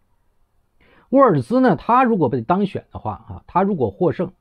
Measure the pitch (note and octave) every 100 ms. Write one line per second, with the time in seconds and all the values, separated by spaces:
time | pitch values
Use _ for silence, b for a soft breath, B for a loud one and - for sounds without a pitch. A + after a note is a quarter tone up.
0 | _ _ _ _ _ _ _ _ b b
1 | b C4+ B3+ D3+ - B3 B3+ G3+ - B3
2 | B3 A3 C3 B2 A2+ F3+ G3+ - - G2
3 | A2+ F#2 - F2 - E3+ G3 F3+ A2 -
4 | F3 - F3 -